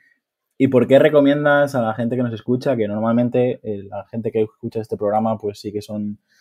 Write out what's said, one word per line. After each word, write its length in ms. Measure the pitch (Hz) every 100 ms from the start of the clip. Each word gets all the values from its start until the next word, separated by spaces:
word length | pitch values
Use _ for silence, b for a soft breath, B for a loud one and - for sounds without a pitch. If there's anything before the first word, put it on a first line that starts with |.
| _ _ _ _ _ -
y 100 | 135
por 180 | 127 120
qué 100 | 135
recomiendas 720 | 151 151 139 143 147 143 143
a 80 | 139
la 120 | 110
gente 220 | 110 117 123
que 60 |
nos 120 | 120
escucha, 420 | 110 - 127 139 120
que 120 | 101
normalmente, 720 | 107 110 117 120 123 123 -
eh, 200 | 110 101 98
la 160 | 101 -
gente 220 | 117 113
que 100 | 110
escucha 380 | 107 _ 113 113
este 160 | 107 107
programa, 420 | 104 107 113 107
pues 220 | 104 101
sí 120 | 107
que 100 | 104
son, 360 | 104 107 104 104 _ _